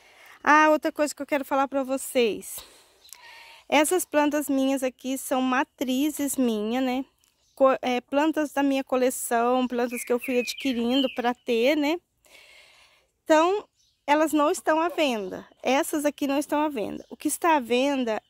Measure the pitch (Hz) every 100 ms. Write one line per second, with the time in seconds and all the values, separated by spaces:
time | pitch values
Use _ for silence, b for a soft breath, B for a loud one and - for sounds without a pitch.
0 | B B B B - 302 311 302 320 302
1 | 302 - 277 294 269 269 269 277 262 269
2 | - 269 226 185 - - - B B B
3 | B B B B B B B 381 302 370
4 | - 294 294 294 285 269 269 269 254 -
5 | 254 262 - 254 262 254 311 - 254 254
6 | 302 285 277 - 240 214 214 247 262 254
7 | 269 _ _ _ _ - 262 262 254 247
8 | - 277 320 302 294 277 277 269 262 262
9 | 254 - - 233 240 254 254 240 240 240
10 | - 240 - 247 - - 269 233 233 269
11 | 262 - 233 247 - 226 247 311 285 349
12 | _ _ _ b b b b b b b
13 | b _ - 311 339 403 - _ _ _
14 | - 302 320 302 294 359 - 320 339 -
15 | 294 226 185 190 - _ - 269 330 311
16 | 294 - 277 277 285 294 302 269 - 73
17 | - 240 302 - 349 311 226 240 277 269
18 | 233 208 _